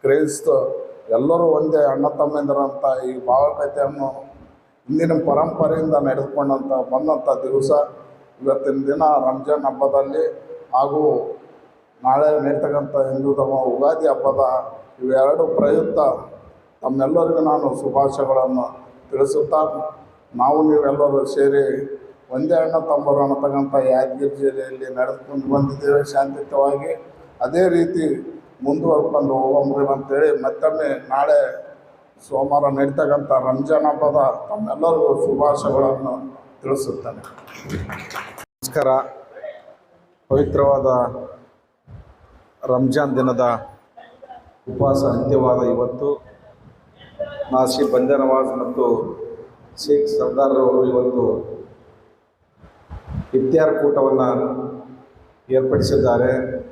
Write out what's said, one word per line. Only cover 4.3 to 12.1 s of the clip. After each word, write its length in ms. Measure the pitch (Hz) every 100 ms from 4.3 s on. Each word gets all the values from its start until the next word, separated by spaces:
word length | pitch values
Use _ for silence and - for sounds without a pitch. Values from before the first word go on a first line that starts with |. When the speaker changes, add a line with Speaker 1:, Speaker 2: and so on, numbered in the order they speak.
| - - _ _ _ 120
Speaker 1:
ಹಿಂದಿನ 240 | 151 165 156 156
ಪರಂಪರೆಯಿಂದ 680 | 143 165 - 156 160 156
ನಡೆದುಕೊಂಡಂಥ 800 | 147 139 131 139 147 139 135 131
ಬಂದಂಥ 560 | 131 123 131 156 156 - 131
ದಿವಸ 280 | 131 135 135 147 147 - - - - _
ಇವತ್ತಿನ 300 | 131 135 135
ದಿನ 300 | 135 135 147 156 147 127
ರಂಜಾನ್ 380 | 135 135 151
ಹಬ್ಬದಲ್ಲಿ 600 | 139 127 139 139 139 151 160 - - - -
ಹಾಗೂ 280 | 127 143 151 151 123 113 - - - _ _ _ _
ನಾಳೆ 380 | 127